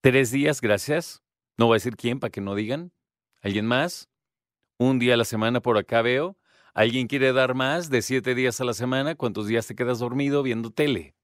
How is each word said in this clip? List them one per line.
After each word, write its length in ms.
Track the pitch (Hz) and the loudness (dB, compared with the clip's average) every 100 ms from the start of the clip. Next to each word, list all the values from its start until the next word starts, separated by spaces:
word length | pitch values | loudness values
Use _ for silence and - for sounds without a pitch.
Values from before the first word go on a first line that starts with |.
¿Tres 300 | 135 127 123 | 6 4 2
días? 300 | 135 147 143 | 0 0 0
Gracias. 640 | 110 101 - 151 - - _ _ _ - | 0 0 0 -4 -4 -18 _ _ _ 2
No 100 | 117 | 4
voy 80 | |
a 20 | 113 | 4
decir 200 | 120 110 | 2 -4
quién, 240 | 120 131 | -4 -4
para 100 | 113 | -6
que 100 | - | -8
no 140 | 98 | -6
digan. 380 | 101 110 143 175 _ _ _ _ _ | -4 -4 -6 -8 _ _ _ _ _
¿Alguien 240 | 101 101 110 | -4 -2 0
más? 420 | 123 170 - - _ _ _ _ _ _ _ | 0 0 -6 -18 _ _ _ _ _ _ _
Un 200 | 127 131 | 2 2
día 160 | 120 | 4
a 20 | 120 | 2
la 80 | |
semana 360 | 113 110 113 123 | 2 0 0 0
por 180 | 123 110 | 2 0
acá 240 | 95 117 | 2 0
veo. 340 | 117 127 170 202 _ _ _ | 2 0 -2 -8 _ _ _
¿Alguien 320 | - 110 123 120 | 0 2 2 -2
quiere 260 | 139 131 | 0 2
dar 220 | 131 131 | 2 2
más 340 | 127 131 160 170 | 0 -2 -2 -2
de 140 | 127 | -2
siete 320 | - 131 127 | 0 -2 -2
días 260 | 127 127 113 | 0 -2 -2
a 40 | |
la 100 | 123 | -4
semana? 400 | 110 123 131 139 | -4 -2 -2 -2
¿Cuántos 320 | 165 120 101 104 | -4 -4 -4 -2
días 200 | 113 110 | -2 -2
te 80 | |
quedas 240 | 107 123 120 | -6 -4 -2
dormido 440 | 120 127 143 143 | -2 -2 0 0
viendo 280 | 135 113 113 | 0 -4 -6
tele? 440 | - 151 107 80 _ | -2 0 0 -6 _